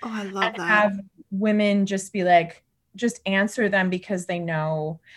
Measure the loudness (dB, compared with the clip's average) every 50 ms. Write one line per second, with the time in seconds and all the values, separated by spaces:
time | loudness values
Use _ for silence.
0 | -10 -8 -8 -8 -8 -6 -4 -2 -2 -2 -4 -4 0 2 2 4 4 2 0 -4
1 | -10 -14 _ -20 -14 -8 -4 -2 0 2 2 4 2 2 2 2 0 0 -2 -4
2 | -6 -6 -4 0 4 6 6 6 4 2 -8 -16 _ _ _ _ _ _ -8 -2
3 | -2 -2 -2 -4 -4 0 2 2 2 0 0 0 0 2 2 2 2 0 -2 -4
4 | -4 -4 -6 -4 -4 -4 -6 -4 -4 -4 -2 -2 -2 -2 -2 -4 -4 -6 -8 -10
5 | _ -20 -20